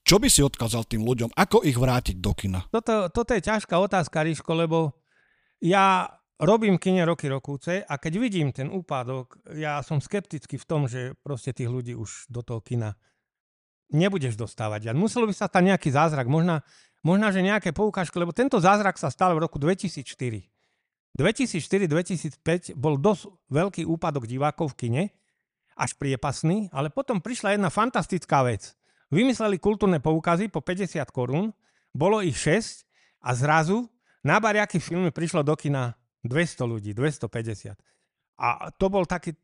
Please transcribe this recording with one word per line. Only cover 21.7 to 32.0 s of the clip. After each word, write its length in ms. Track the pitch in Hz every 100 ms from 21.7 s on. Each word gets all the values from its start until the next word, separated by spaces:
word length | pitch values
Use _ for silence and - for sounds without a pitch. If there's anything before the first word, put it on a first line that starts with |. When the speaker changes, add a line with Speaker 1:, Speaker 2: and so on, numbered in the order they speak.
| 196 185
Speaker 2:
dvetisícpäť 880 | 151 180 180 156 - - 175 -
bol 240 | - 147 143
dosť 320 | 180 196 - _ _
veľký 320 | 135 196 180 160
úpadok 400 | 165 170 147 113
divákov 480 | 127 147 - 160
v 40 | - 120
kine, 140 | 123 202 _ _ _ _ _ _ -
až 160 | 139 -
priepasný, 720 | 143 131 147 - 160 202 202
ale 160 | 143 151
potom 320 | 269 277 208
prišla 320 | 220 247 202
jedna 160 | 208 190
fantastická 720 | - 233 233 160 180 - 147
vec. 320 | 123 110 - _ _ _ _
Vymysleli 480 | 156 262 233 214 190
kultúrne 400 | 202 208 202 165
poukazy 560 | 156 160 165 170 214
po 80 | 160
päťdesiat 480 | - 180 190 160 131
korún, 400 | - 123 143 220 - _ _ _
bolo 320 | 127